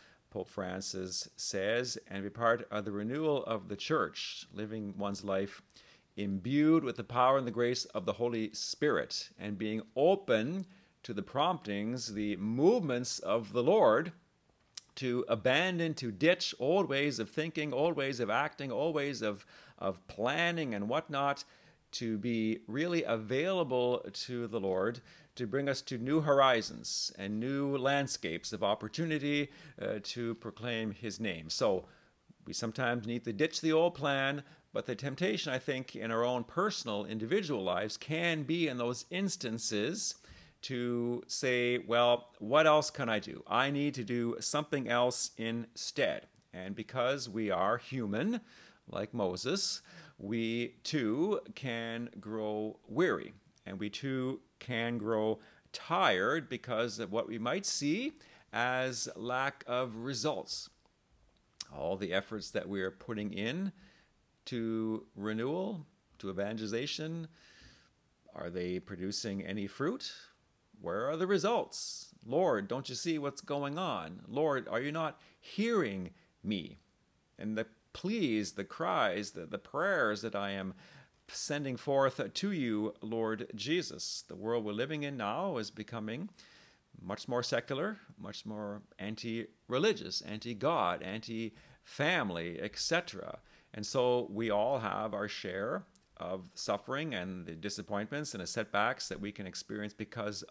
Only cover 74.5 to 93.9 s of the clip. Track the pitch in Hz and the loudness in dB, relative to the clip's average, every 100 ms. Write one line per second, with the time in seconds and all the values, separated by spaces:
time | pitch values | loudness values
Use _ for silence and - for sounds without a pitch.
74.5 | 135 - 113 139 160 156 - - _ - | 2 0 -2 0 -2 -2 -4 -20 _ -10
75.5 | - 226 226 127 98 87 - _ _ 98 | 0 2 4 2 0 -6 -10 _ _ -2
76.5 | 101 - - _ _ _ _ _ - 107 | -2 -4 -12 _ _ _ _ _ -10 -4
77.5 | 107 110 _ _ - 185 226 151 107 98 | -4 -4 _ _ -8 -4 0 2 2 0
78.5 | - 101 - - 170 110 90 101 - 80 | -4 -8 -4 0 2 2 2 -4 -8 -8
79.5 | - - 143 190 180 113 104 110 101 101 | -8 -6 -2 2 4 2 2 -2 -2 -2
80.5 | 98 95 - - - - _ - - - | -2 -6 -8 -16 -20 -20 _ -14 -8 -4
81.5 | 147 139 123 - 135 135 - 107 - 202 | -2 -2 -4 2 4 4 2 -6 -2 -2
82.5 | 185 123 107 107 - 107 113 110 110 120 | 0 2 2 0 -4 -4 -2 0 -2 -6
83.5 | 107 107 175 - - - - - 90 107 | -8 -2 -2 -2 -6 -8 -8 -10 -8 -2
84.5 | 117 104 104 139 151 143 139 104 127 196 | 0 0 -2 -2 -2 -4 -4 -2 -2 -2
85.5 | 135 107 - 107 117 107 120 196 - - | -2 -4 -8 -8 -6 -6 -6 -8 -12 -20
86.5 | - - _ _ - 90 104 - 123 123 | -20 -20 _ _ -14 -8 -6 0 0 2
87.5 | 123 - 135 190 208 - - 101 - 107 | 0 0 -2 -2 -4 -14 -14 -12 -10 -10
88.5 | 107 104 104 - - 101 110 120 113 - | -8 -8 -8 -12 -10 -8 -6 -4 -4 -6
89.5 | _ - 127 208 226 - - - 110 117 | _ -2 2 2 2 -2 -6 -6 -8 -6
90.5 | 110 139 165 92 85 92 110 110 113 113 | 0 2 4 2 0 -4 -8 -6 -6 -6
91.5 | - - - - - 151 180 107 85 85 | -8 -20 -20 -12 0 2 2 0 -2 -4
92.5 | 82 104 - - 165 - 95 - - _ | -4 -6 -2 0 0 -2 -8 -10 -10 _
93.5 | - _ - 104 | -20 _ -10 -2